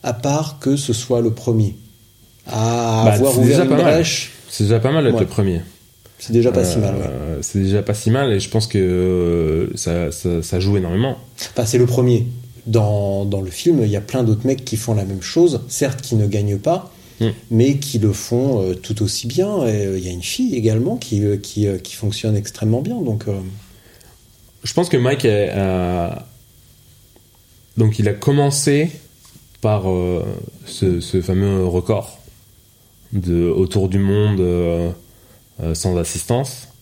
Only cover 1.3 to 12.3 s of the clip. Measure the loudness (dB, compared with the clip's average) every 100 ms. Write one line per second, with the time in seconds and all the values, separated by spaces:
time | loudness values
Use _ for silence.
1.3 | -2 0 2 0 -2 -20 -20 -20 _ -20
2.3 | _ -8 -2 0 0 0 4 4 6 4
3.3 | 6 6 6 4 4 4 4 2 -2 -8
4.3 | -14 -16 -2 2 2 2 2 2 2 0
5.3 | 0 0 0 -6 -16 _ _ -20 _ 0
6.3 | 2 4 2 2 0 0 -2 -4 -6 -6
7.3 | -6 -4 0 2 2 0 -2 2 2 2
8.3 | 0 0 -2 0 0 2 2 2 2 2
9.3 | 2 2 0 -2 -4 -4 -2 -2 -4 -2
10.3 | -2 -2 -2 2 0 0 -2 -2 -4 -14
11.3 | -16 -10 -4 0 2 2 2 2 2 0